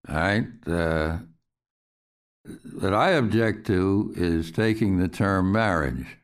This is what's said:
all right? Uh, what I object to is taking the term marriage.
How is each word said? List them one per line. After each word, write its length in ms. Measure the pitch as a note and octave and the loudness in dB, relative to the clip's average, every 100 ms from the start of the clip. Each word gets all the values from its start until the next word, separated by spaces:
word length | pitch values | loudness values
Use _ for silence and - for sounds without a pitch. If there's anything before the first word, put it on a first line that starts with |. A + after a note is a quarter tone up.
| - | -4
all 60 | |
right? 320 | D2+ F2+ G#2+ - - - | -2 0 0 -2 -8 -4
Uh, 520 | E2+ E2 E2 D#2 E2 D#2+ - _ _ _ _ _ _ _ _ _ _ - - - - | 0 0 0 0 -4 -10 -20 _ _ _ _ _ _ _ _ _ _ -20 -18 -14 -6
what 120 | F#2+ | -2
I 180 | G2+ E3+ | 2 2
object 540 | E3 A2+ A2 A2+ G#2+ - | 2 2 2 0 -2 0
to 440 | F#2 F#2+ G2 - - | 2 2 2 0 -2
is 340 | F2 E2 E2 | 0 0 -2
taking 480 | - A2 G#2+ G#2+ F#2 | 0 0 2 2 2
the 100 | F2+ | 0
term 440 | - G2+ F#2+ F#2 | 0 0 2 2
marriage. 680 | G#2+ A2 E2+ C#2+ B1 B1 - | 2 2 0 0 -4 -10 -16